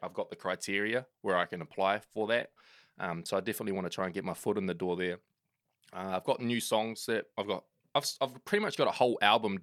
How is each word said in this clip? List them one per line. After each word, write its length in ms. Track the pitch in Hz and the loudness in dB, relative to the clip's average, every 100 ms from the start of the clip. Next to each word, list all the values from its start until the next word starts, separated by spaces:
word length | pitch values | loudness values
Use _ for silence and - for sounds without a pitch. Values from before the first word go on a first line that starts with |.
I've 100 | 90 | -6
got 160 | - - | -6 -8
the 60 | 87 | -6
criteria 720 | 95 90 - 98 107 120 131 _ | -4 -4 -2 -2 0 -2 -4 _
where 140 | 101 90 | 2 2
I 100 | 87 | 2
can 160 | 87 | -2
apply 400 | 78 - 95 104 - | -8 0 2 2 -2
for 140 | 107 107 | -4 0
that. 240 | 120 - _ - - _ - | 0 0 _ -20 -20 _ -8
Um, 260 | 92 85 - | -4 -4 -2
so 120 | 98 | -2
I 20 | |
definitely 320 | 98 104 107 | 0 -4 -2
wanna 180 | 95 90 | -2 -4
try 160 | - 92 | -2 -2
and 80 | |
get 100 | 92 | -2
my 120 | 92 85 | -4 -2
foot 240 | 110 101 | -2 0
in 80 | 95 | 0
the 80 | 85 | -2
door 200 | 92 87 | -2 0
there. 200 | 90 90 _ _ _ _ _ _ _ | -2 -4 _ _ _ _ _ _ _
Uh, 200 | 90 95 92 | -10 -4 -2
I've 80 | - | 0
got 160 | 127 | -2
new 180 | 120 117 | 0 -2
songs 460 | - 110 113 110 - | 2 0 0 -4 -2
that 180 | 113 - - | -2 -2 -6
I've 100 | 101 | -4
got. 160 | 95 - _ _ 143 | -4 -6 _ _ -2
I've, 80 | |
s-, 140 | 139 - | -2 -4
I've 220 | 131 127 - | -6 -6 -2
pretty 180 | 208 | 0
much 120 | 214 - | 0 2
got 100 | 120 | 0
a 40 | |
whole 260 | - 123 113 | 4 2 6
album 380 | 104 113 110 95 | 6 6 4 -2